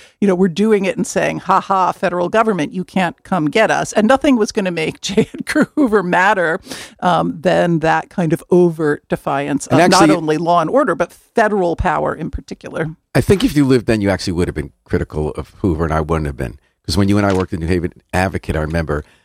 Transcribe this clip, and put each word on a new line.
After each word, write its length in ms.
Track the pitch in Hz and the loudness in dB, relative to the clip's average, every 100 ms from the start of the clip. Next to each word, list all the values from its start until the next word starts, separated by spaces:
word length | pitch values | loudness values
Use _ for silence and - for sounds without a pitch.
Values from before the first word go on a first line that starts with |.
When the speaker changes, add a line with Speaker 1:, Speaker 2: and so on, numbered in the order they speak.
| - _ | -18 _
Speaker 1:
you 80 | 196 | 0
know, 80 | 180 | 2
we're 140 | 196 | 0
doing 340 | 156 220 208 | 2 2 2
it 140 | 190 - | 0 -2
and 100 | 160 | -4
saying, 320 | 185 156 160 | -2 -2 -2
"Ha 220 | - 185 | 0 0
ha, 320 | - 190 180 | 2 0 0
federal 340 | - 185 180 175 | -2 -4 -2 0
government, 460 | 220 220 185 147 | 0 2 0 -4
you 100 | 185 | -6
can't 400 | 175 190 175 - | -6 -2 -4 -6
come 220 | - 185 151 | -6 -2 0
get 260 | 220 202 | 2 2
us." 220 | 143 160 | 0 0
And 140 | 220 214 | 0 2
nothing 280 | 269 302 247 | 4 4 2
was 160 | 208 | 0
gonna 200 | - 190 | -2 -4
make 280 | 170 156 - | -4 -6 -6
<laughs> 60 | - | -4
J. 200 | 196 - | -2 -2
Edgar 380 | - - 311 220 - | -4 -4 -2 0 0
Hoover 280 | 262 208 | 2 2
madder, 560 | 180 175 190 202 170 180 - - - - | 2 2 2 2 0 -2 -8 -16 -18 -4
um, 400 | 180 160 170 170 | 0 0 -2 -2
than 400 | 175 165 175 165 | 0 2 2 0
that 300 | 160 160 - | 0 0 -2
kind 240 | - 170 | -4 -2
of 100 | 185 - | -2 2
overt 560 | 180 175 160 151 147 _ | 2 2 2 -2 -2 _
defiance 580 | 170 - 139 143 143 - | -6 -4 -4 -2 -4 0
of 120 | 156 | 2
Speaker 2:
And 140 | 180 | 4
actually 140 | 185 202 | 6 4
Speaker 1:
not 100 | 180 | 4
only 200 | 156 156 | 0 0
law 220 | 170 175 | 2 0
and 100 | 156 | 2
order, 260 | 254 269 165 | 0 0 -2
but 180 | 170 | -4
federal 640 | - _ - 214 202 175 165 | -8 _ 0 0 0 0 0
power 360 | 180 147 151 | -2 -2 -2
in 160 | - 170 | -4 -8
particular. 600 | - - - - - 160 160 _ 139 | -10 -12 -16 -12 -8 -8 -10 _ 0
Speaker 2:
I 60 | |
think 240 | - 196 240 | 2 2 2
if 100 | 147 | 2
you 80 | |
lived 220 | 135 131 107 | 4 2 2
then, 160 | 110 | 0
you 80 | 98 | 0
actually 240 | 92 - | 0 -2
would 160 | 85 87 | -2 -2
have 60 | 78 | -4
been 180 | 69 - | -10 -14
critical 480 | _ 82 76 76 76 | _ -4 -2 -4 -4
of 200 | - 73 - | -6 -12 -4
Hoover, 240 | 101 80 82 | -2 -2 -2
and 80 | |
I 80 | 78 | -2
wouldn't 260 | 76 80 76 | -2 -2 -4
have 100 | 67 | -6
been. 220 | 64 - _ _ - | -10 -10 _ _ -4
'Cause 120 | 101 | 0
when 100 | 98 | 0
you 100 | 101 | 2
and 80 | 101 | 0
I 60 | |
worked 220 | 92 92 | 0 -2
at 60 | 87 | -4
New 80 | 80 | -2
Haven 260 | 90 85 - _ | -2 -4 -10 _
Advocate, 460 | 90 92 82 - 78 | -2 -2 -4 -6 -4
I 40 | |
remember 440 | 78 85 76 73 - _ | -2 -4 -2 -4 -6 _